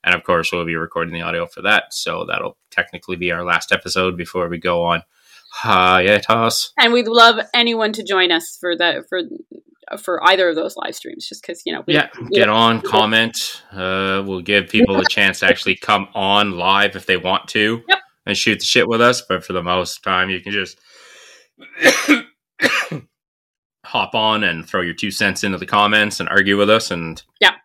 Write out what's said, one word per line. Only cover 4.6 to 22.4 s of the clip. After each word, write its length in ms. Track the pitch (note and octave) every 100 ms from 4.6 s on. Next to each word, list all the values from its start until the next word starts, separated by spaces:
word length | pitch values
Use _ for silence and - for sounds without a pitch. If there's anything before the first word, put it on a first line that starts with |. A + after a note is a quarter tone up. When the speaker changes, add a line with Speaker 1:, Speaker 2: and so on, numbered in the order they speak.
| F2+ F2
Speaker 1:
on 180 | E2+ E2+ _ _ _ - _
hiatus. 1200 | - A2+ F#2+ F#2 F#2 F#2 G#2 - A2+ A2+ - - -
Speaker 2:
And 140 | A#3
we'd 160 | A#3+ A3+
love 280 | A#3 A#3 A3+ -
anyone 400 | B3 A#3 A3+ G#3+
to 80 | G#3+
join 260 | F3+ F#3+ F3+
us 280 | E3 - -
for 160 | F3+ E3+
the, 260 | F3 C#3 -
for, 140 | F#3 E3 - - - _ _ - -
for 240 | - F3 F3
either 220 | F#3+ F3+
of 60 | D#3+
those 200 | - -
live 180 | -
streams, 320 | - - - -
just 160 | -
'cause, 200 | - -
you 80 | E3+
know, 100 | D#3 -
we 80 |
Speaker 1:
Yeah, 140 | D3+ - -
Speaker 2:
we 80 | A#2 -
Speaker 1:
get 140 | G#2+
on, 300 | A2 A2+ A2+
Speaker 2:
we 60 | -
Speaker 1:
comment. 720 | A2 G#2+ A2+ A2+ - - - _
Uh, 500 | F#2+ F#2 F#2+ F#2+ G2 G2
we'll 160 | F#2+
give 260 | F2 G2+ F#2
people 320 | G#2+ A#2 F#2+
a 60 | F#2
chance 340 | - G2 F#2
to 60 | F#2+
actually 300 | F2 - F#2
come 320 | - G2+ F#2+
on 440 | G#2+ G2 G2+ G#2 F2
live 380 | F2 G2 G2+ F#2+
if 100 | -
they 100 | F2+
want 320 | F#2 F#2+ -
to 340 | A2 G#2+ A#2 -
Speaker 2:
Yep. 100 | - _ _ -
Speaker 1:
and 100 | G#2
shoot 220 | - G2+
the 80 | -
shit 200 | B2 G#2+
with 140 | A2+
us. 220 | A#2+ B2
But 200 | - F2+
for 120 | -
the 80 | F#2
most 400 | F2 F2+ F2 -
time, 260 | G2 F#2 F#2
you 120 | F#2
can 100 | G2
just 260 | G2+ F#2 - _ _ - - - - _ _
<coughs> 680 | - - - - - C4 - _